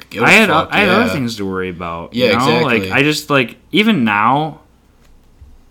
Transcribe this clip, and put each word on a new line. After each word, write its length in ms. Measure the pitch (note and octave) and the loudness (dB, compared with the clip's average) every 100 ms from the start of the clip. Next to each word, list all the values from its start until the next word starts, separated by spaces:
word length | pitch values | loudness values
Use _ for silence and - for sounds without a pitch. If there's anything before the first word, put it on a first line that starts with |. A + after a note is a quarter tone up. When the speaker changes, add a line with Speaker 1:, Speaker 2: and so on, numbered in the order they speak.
| - | -14
Speaker 1:
give 100 | G2 | -2
a 40 | C3+ | 2
Speaker 2:
I 20 | |
had, 180 | G3+ G#3 | 4 4
Speaker 1:
fuck, 200 | D#3 - | 2 0
Speaker 2:
I 100 | D#3+ | 0
had 60 | G3+ | 2
Speaker 1:
yeah. 60 | G3 | 2
Speaker 2:
other 120 | A#3+ | 0
things 260 | F3+ A#2+ A2 | -2 -4 -6
to 80 | G2 | -6
worry 200 | F#2 F#2 | -4 -6
about. 440 | E2+ F2 E2+ E2+ | -6 -8 -10 -8
Speaker 1:
Yeah, 140 | A#2+ A#2+ | -2 0
Speaker 2:
you 40 | |
know? 40 | A#2+ C3+ E3 | 2 2 0
Speaker 1:
exactly. 220 | D3+ A#2 | 2 0
Speaker 2:
Like, 100 | F#2+ | 0
I 100 | B2 | 0
just, 300 | D3 D3+ - | 0 -2 -2
like, 260 | C#3+ A#2 - _ | 0 -2 -8 _
even 320 | D#3+ G#3+ F#3 | 0 2 2
now, 580 | A2 G#2 A2 C#3+ D#3 C#3+ _ _ _ _ _ - _ _ - - _ | 2 2 2 0 -2 -8 _ _ _ _ _ -20 _ _ -20 -20 _